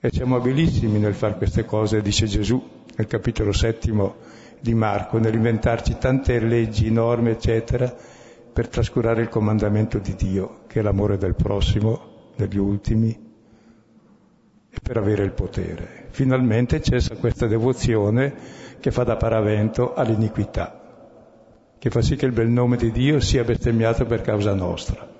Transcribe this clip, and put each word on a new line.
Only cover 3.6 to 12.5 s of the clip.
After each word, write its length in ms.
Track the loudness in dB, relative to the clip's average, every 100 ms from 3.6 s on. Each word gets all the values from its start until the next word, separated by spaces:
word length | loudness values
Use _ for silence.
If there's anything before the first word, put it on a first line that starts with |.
| 0 0 -2 0 0 -4 -20 -20 -20 -10
di 120 | -2
Marco, 460 | 0 2 0 -2 0
nell'inventarci 800 | 2 2 2 2 0 0 -2 -2
tante 400 | 0 0 2 2
leggi, 500 | 2 2 0 0 2
norme, 420 | 2 2 2 0
eccetera, 640 | 0 0 0 0 -2 -2 -4 -20 -20 -20 -20 -8
per 180 | -4 -4
trascurare 520 | -2 0 0 0 0
il 80 | 0
comandamento 680 | 0 0 2 2 0 0 -2
di 160 | -4
Dio, 460 | -4 -2 -2 -4 -10 -6
che 120 | -2
è 20 |
l'amore 360 | 0 0 0 0
del 160 | -2
prossimo, 960 | 0 0 0 0 2 0 -2 -6 -20 -20
degli 220 | -6 -4